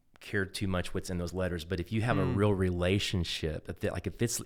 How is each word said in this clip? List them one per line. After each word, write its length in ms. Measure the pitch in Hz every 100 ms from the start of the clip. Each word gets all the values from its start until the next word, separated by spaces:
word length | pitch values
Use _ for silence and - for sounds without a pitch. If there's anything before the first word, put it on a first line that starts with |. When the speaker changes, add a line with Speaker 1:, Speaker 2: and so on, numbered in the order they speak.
| _ -
Speaker 1:
care 260 | - 104 90
too 200 | - 98
much 260 | 92 87
what's 160 | 95 -
in 80 | 87
those 160 | 87
letters. 300 | 90 92 87
But 140 | 82 92
if 120 | 85
you 80 | 110
have 160 | 113 101
a 40 |
Speaker 2:
Mm. 120 | 92 92
Speaker 1:
real 180 | 104
relationship, 1120 | 95 92 87 90 101 - 92 82 - 78 78 -
if 160 | -
it, 80 | 101
like, 140 | 110 -
if 160 | -
it's 180 | 117 -